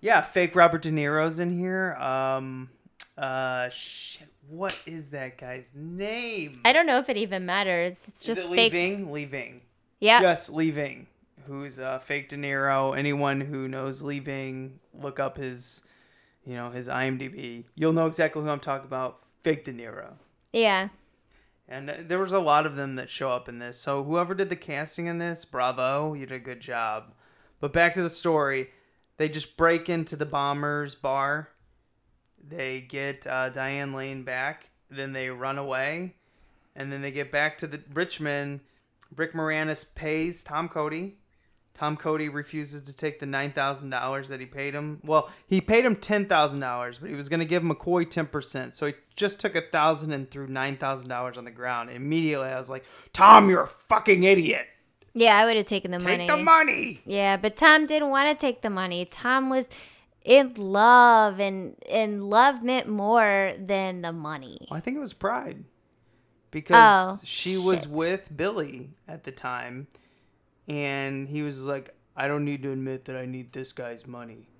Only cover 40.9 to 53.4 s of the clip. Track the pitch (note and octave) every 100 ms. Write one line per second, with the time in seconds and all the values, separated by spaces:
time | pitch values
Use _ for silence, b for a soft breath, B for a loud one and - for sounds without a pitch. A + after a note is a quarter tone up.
40.9 | D#3 F#3+ G3+ _ _ _ _ _ _ D3+
41.9 | D3+ D#3+ D#3 D3+ C#3+ C#3+ D#3 C#3+ D3 C#3
42.9 | C3+ D#3 D3 C#3 C3+ C#3+ C#3+ C#3 C#3 C#3
43.9 | C3 B2+ C#3 C3+ C3+ B2+ C#3 C#3 C#3+ D3+
44.9 | D3 D3 D#3 D3+ B B F#3+ F3+ A3+ B3+
45.9 | G#3+ - G#3 G3+ F3 D3+ C#3 C3+ B2 B2
46.9 | A#2+ C#3+ C#3+ C#3+ E3 D#3+ F3 E3 D3+ -
47.9 | F3 E3+ E3+ D#3 D3+ C#3 C3+ B2+ - D3
48.9 | C#3+ _ - G3+ G3+ G#3 E3+ D#3+ D#3+ D#3
49.9 | D#3 D3+ C#3+ C3 C#3 C3+ C3 C3+ C3+ C3+
50.9 | C3+ B2+ B2 B2+ A#2+ A#2+ A#2 B2 B2 A#2
51.9 | B2 C#3 D#3+ D#3+ D3 C3 C3 C3 C3 -
52.9 | b b - G3 A3